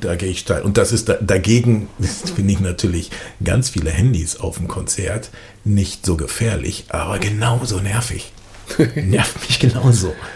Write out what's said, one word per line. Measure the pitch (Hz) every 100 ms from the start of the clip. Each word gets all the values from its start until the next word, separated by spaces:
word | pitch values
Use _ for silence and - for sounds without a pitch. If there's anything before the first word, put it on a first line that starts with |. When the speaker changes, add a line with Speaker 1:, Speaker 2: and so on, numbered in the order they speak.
Speaker 1:
da | 95 85
gehe | 92
ich | 92
steil. | - 120
Und | - 101
das | 101
ist | 117 -
da, | -
dagegen, | 101 95 92 117 120 110 104
<laughs> | -
das | 98 - 175 175
finde | 98
ich | 98
natürlich | 95 87 101 85 80 - - -
ganz | 85 98 131
viele | 92 76
Handys | 78 117 104 78 -
auf | 92 -
dem | 85
Konzert | - - - 90 101 - - - -
nicht | - 101 98 - -
so | 87
gefährlich, | 71 - 113 95 62 - -
aber | 85 85 98
genauso | 95 107 117 120 127 98
nervig. | 98 110 120 - - - - - -
Speaker 2:
<laughs> | - 151 -
Speaker 1:
Nervt | 92 - - - -
mich | -
genauso. | 131 - 131 113 92 76 -